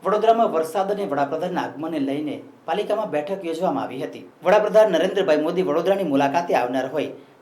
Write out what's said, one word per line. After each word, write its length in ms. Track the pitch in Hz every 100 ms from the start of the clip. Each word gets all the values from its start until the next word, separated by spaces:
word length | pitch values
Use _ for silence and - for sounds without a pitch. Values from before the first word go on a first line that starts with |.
| 185
વડોદરામાં 420 | 208 220 226 220
વરસાદ 400 | 160 156 208 190
અને 120 | 196
વડાપ્રધાનના 560 | 196 139 139 160 175 175
આગમનને 380 | 120 127 160 160
લઈને 440 | 135 139 147 123 - - -
પાલિકામાં 440 | 175 208 220 208
બેઠક 340 | 147 147 190
યોજવામાં 400 | 170 160 180 139
આવી 180 | 107 127
હતી. 260 | 151 120 - _
વડાપ્રધાન 480 | 170 208 208 196 214
નરેન્દ્રભાઈ 500 | 165 180 190 185 143
મોદી 200 | 151 175
વડોદરાની 420 | 180 147 170 196
મુલાકાતે 500 | 180 139 139 170 175
આવનાર 360 | 165 123 131 127
હોય 140 | 151 117 - - -